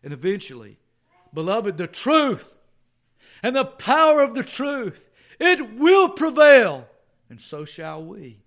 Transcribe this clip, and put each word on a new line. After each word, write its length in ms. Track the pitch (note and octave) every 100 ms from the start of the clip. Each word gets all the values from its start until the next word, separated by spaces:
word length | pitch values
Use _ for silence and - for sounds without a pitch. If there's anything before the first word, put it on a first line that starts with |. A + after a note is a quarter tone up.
And 100 | C#3
eventually, 640 | C#3+ F3 G3+ - B2+ G#2+ G#2 _ _ _ _ _
beloved, 440 | D3 E3 G#3+ G3+ D#3+
the 100 | E3+
truth 680 | - B3+ D#4 C#4+ F#3+ - _ _ _ _ _ _ _ _ _
and 120 | A3+ C4
the 100 | C4
power 560 | - - D4 D#4+ D4+
of 120 | C#4
the 100 | A#3
truth, 680 | - - C#4+ C#4 G#3+ - _ _ _ _
it 360 | E4+ F4+ B3 A3
will 340 | D#4 F#4+ F#4
prevail, 800 | G4 D#4 C4+ D4 C#4 G3+ C#3 A2+ _ _ _ _
and 100 | A#2
so 240 | - D3
shall 400 | D3+ - D#3+ D#3
we. 360 | D#3+ G#3 C#3 A2